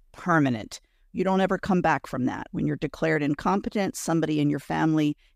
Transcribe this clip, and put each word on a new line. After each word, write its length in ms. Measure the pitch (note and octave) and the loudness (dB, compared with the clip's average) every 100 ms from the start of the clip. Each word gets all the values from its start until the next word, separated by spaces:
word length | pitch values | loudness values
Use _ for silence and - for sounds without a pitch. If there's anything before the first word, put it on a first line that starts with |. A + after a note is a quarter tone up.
| _ | _
permanent. 680 | - - E3 C#3 A2+ - - _ _ _ | -8 2 4 4 0 -6 -16 _ _ _
You 120 | - | -4
don't 160 | F#3 F#3+ | 0 2
ever 160 | F#3 F#3+ | 2 0
come 240 | - F3+ | 0 2
back 260 | E3+ C#3 - | 2 0 -2
from 200 | C#3 B2 | -4 -2
that. 200 | G#2+ - | -4 -8
When 160 | - D3 | -4 -2
you're 100 | D3 | -2
declared 460 | D3+ - D#3+ D#3 | -4 -2 0 0
incompetent, 720 | C#3+ D3 G3 F3+ - A3 G3 - | 0 -2 0 0 0 -2 -4 -4
somebody 420 | - E3 D#3 D3+ | -2 0 0 0
in 120 | D3 | 0
your 80 | C#3+ | 0
family 580 | - D#3+ D#3+ D#3 D3+ - _ | -4 -2 2 2 2 -2 _